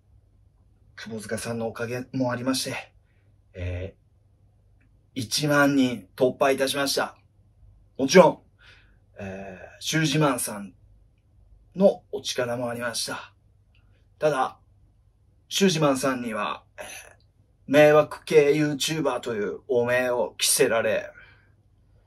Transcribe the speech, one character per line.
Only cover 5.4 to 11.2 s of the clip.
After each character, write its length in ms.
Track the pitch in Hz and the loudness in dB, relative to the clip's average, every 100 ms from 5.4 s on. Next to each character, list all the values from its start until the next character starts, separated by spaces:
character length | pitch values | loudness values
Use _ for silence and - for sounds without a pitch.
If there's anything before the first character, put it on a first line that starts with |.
| 151 | 0
万 260 | 143 143 | 2 4
人 320 | 139 127 113 - | 4 0 -2 -12
突 240 | - 131 127 | 0 0 2
破 140 | 139 | 0
い 40 | 135 | 2
た 120 | 135 | 0
し 80 | 143 | -2
ま 100 | 139 | -2
し 80 | |
た。 220 | - 110 - _ _ _ _ - - _ - | -2 -4 -8 _ _ _ _ -20 -20 _ -6
も 80 | 135 | 6
ち 100 | 185 | 8
ろ 120 | 160 | 8
ん、 100 | - _ _ - - _ _ _ - | 4 _ _ -20 -20 _ _ _ -14
え 400 | 98 95 98 92 | -14 -12 -14 -18
ー、 220 | - - | -20 -12
シ 160 | - 156 | -4 0
ュ 40 | |
ー 20 | |
ジ 140 | 156 151 | 0 2
マ 160 | 147 | 2
ン 60 | 127 | 0
さ 180 | - 104 | -4 -10
ん 140 | 98 - - - _ _ | -14 -20 -20 -20 _ _